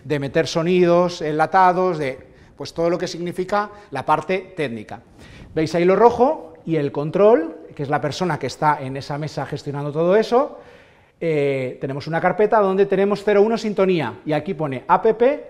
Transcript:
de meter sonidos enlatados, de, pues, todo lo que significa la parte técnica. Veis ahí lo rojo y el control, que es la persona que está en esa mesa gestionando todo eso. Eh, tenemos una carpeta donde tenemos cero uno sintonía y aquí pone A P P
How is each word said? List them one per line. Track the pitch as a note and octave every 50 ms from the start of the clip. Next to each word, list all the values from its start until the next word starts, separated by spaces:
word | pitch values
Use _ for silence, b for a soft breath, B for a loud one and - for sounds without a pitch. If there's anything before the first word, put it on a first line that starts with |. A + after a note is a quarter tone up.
| B
de | C3 D3+ C#3+
meter | C#3 C#3 - D#3+ E3
sonidos | D#3+ - E3+ D#3+ F3 F#3 F3+ F3+ E3+ E3+ F3 F3+ F3 F3 - E3
enlatados, | D3+ D3+ D#3 D#3+ D#3 - F#3+ F#3 F3+ F3+ F3+ F#3 F#3 F3 D3+
de, | D3 C3 C3+ - - B B B B B B
pues, | - C#3+ - -
todo | - E3 E3+
lo | F3 E3+
que | F3+ F3
significa | F3 E3 F3 F3 E3 - F#3 F#3 G#3 G3+ G#3 G#3 B B B B
la | C#3 C3 B2
parte | - D#3 D3 - - F#3 G3 F#3+ - -
técnica. | - D3+ B2+ A#2 A2 G#2 - G2+ A2 - _ B B B B B B B B -
Veis | D#3+ D#3+ D3+ -
ahí | E3+ F3
lo | F3+ F#3+
rojo | G3 A3+ A#3+ A#3 - A#3+ C#4 D#4 - - - - - -
y | D#3+ E3
el | D#3 C#3+ C#3
control, | - D3 D3 D#3 C#3+ F#3 G3+ G#3+ A#3 D4+ E4 D#4+ - - - - -
que | -
es | D3 B2+
la | D3 C#3+
persona | C3+ D3 C3+ - F3+ F3+ D3+ C#3
que | -
está | B2+ - - D#3 D3+ D3 D3
en | C#3 C3 C3+
esa | C#3 C3 - D3 C#3+
mesa | D#3 D3 - D#3 C3+ -
gestionando | D#3 C#3 - D3 C#3 C#3+ C#3+ D3
todo | C#3 D#3 E3+ F3 F#3+
eso. | A3 G#3+ G#3+ A#3+ B3 C#4+ - - B B B B B B B B B B B B -
Eh, | F3 E3 D#3 D3 C#3+ C#3 C#3 C3 B2+ B2+ B2+ -
tenemos | - C3 C3+ C#3+ -
una | D#3 D#3+ E3
carpeta | E3 F#3 F#3 F#3 G#3+ G#3 A#3 A3
donde | G3+ F#3+ F#3+ F#3+ G3
tenemos | G3 G3 F#3 G3 G3+ G#3 G3 G3+
cero | G#3+ G#3 G3+
uno | G3+ A3 A#3 A3
sintonía | - G#3+ G3 G3+ F#3+ F#3+ F#3 E3 C#3 A2+ A2 - -
y | D3+ D3
aquí | D3+ D3+ G3 G3
pone | D3+ D#3+ C#3+ C3 B2 - -
A | F3 -
P | - A3+ G#3+
P | A3 A#3+ C4 D4 - -